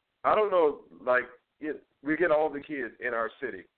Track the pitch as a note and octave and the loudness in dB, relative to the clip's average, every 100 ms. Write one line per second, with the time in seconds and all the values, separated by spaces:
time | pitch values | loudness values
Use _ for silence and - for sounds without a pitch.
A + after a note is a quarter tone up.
0 | _ _ C3+ F#3 G3+ F#3 D3+ C#3 - E2 | _ _ 2 2 4 4 2 0 -10 -8
1 | A2+ B2 B2+ - _ _ D3+ - - _ | 0 0 0 -10 _ _ -10 -10 -12 _
2 | C#3 D#3 F3 D3+ D#3 C#3+ C#3+ D3 A2+ - | -4 0 2 2 2 -2 -8 -8 -8 -8
3 | B2 A#2 A2+ - B2 F#2+ E2+ | -6 -4 -4 -6 -10 -10 -16